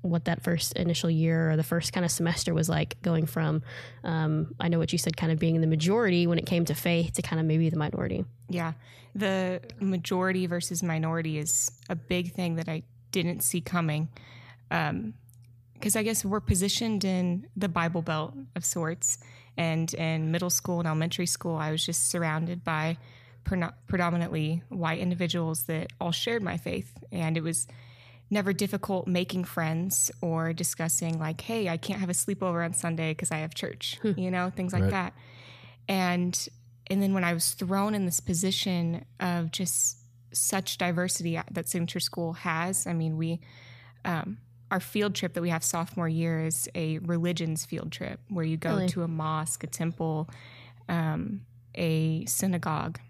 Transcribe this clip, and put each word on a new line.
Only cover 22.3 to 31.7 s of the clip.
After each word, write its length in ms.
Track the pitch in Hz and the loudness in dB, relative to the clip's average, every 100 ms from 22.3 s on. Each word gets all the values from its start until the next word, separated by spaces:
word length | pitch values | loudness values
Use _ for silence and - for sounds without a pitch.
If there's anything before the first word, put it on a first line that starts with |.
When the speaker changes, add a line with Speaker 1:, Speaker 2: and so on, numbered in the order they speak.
| 156 165 175 | 0 -2 -4
Speaker 2:
by 340 | - 156 156 165 - - - - - | -2 0 0 -2 -8 -20 -20 -8 -2
preno-, 280 | 185 170 - - | 0 0 -4 -4
predominantly 760 | 190 175 170 170 160 151 165 - | 2 2 2 0 0 0 -2 -4
white 300 | 190 165 160 | -2 -2 0
individuals 640 | 185 175 175 175 160 160 | 0 0 0 0 0 -2
that 280 | - 160 165 - | -2 -2 -4 -4
all 120 | 175 | -2
shared 320 | 170 - 233 | 0 0 0
my 140 | 190 175 | 0 -2
faith. 360 | 175 175 - - - | -2 -4 -6 -12 -8
And 240 | 185 160 160 | -2 0 0
it 60 | |
was 260 | 160 170 - - - - - - - | 0 -2 -4 -10 -20 -20 -20 -20 -2
never 240 | 208 196 | 0 2
difficult 540 | 190 202 202 - 185 180 | 2 0 0 -2 -2 2
making 360 | 180 180 185 | 0 2 -2
friends 680 | 180 - 160 160 185 - - - | -2 -2 0 0 0 2 0 0
or 320 | 175 165 160 | 0 0 0
discussing, 640 | 165 170 - 165 - 165 165 | 0 -2 -2 0 0 0 0
like, 220 | 156 165 | -2 -4
"Hey, 260 | - 226 | -4 -2
I 80 | 196 | 0